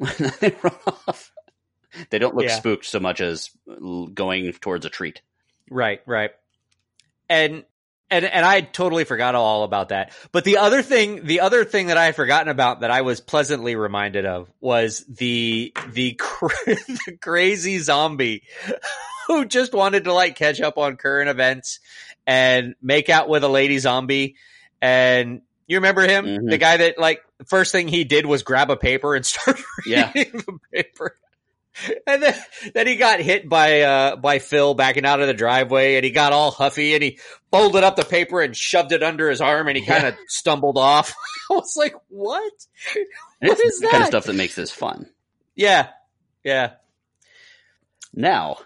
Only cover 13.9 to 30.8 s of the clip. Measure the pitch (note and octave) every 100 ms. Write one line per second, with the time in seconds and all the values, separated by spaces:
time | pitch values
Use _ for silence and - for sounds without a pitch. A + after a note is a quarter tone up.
13.9 | G2+ G2+ G2 G2 F2+ F2+ _ B2+ A#2+ A2+
14.9 | A2 - A#2+ B2 A#2+ A#2 A2+ A#2+ - -
15.9 | A#2 B2+ B2 - - E3 - A4 A3 -
16.9 | B3+ - E3+ - E3+ F#3 G3+ F3 F#3+ D3+
17.9 | C#3+ D#3 D3 B2 G#2+ - - - - -
18.9 | - - C6+ - E4 C4+ B3 B3+ G#3+ G3
19.9 | G3 F3 F3+ F3+ C#3 D3+ D3 D3+ D3 D3
20.9 | B2+ C#3 C#3 C#3+ B2+ C3 C3 - - _
21.9 | - - - - C3 C3 B2+ B2 - B2+
22.9 | D3 D3+ D#3+ D3+ D3+ C#3 C3+ C#3 C#3 B2+
23.9 | B2 C3 C#3 C3+ - _ _ _ _ B2+
24.9 | B2+ B2+ B2 A#2+ B2 _ _ - F3+ F#3+
25.9 | F#3+ F#3 G3 G3 G2+ A#2+ D#3 D#3+ E3+ E3+
26.9 | E3 D#3+ D#3+ _ _ - F#3+ F3+ F#3+ E3+
27.9 | F3 C#3+ D3+ D3+ C#3+ - C3 C#3 C3+ C3
28.9 | C3 D3 C#3 B2+ - - C4 - - -
29.9 | A2+ A3+ C#4+ C4+ A#3 - F3 _ B3+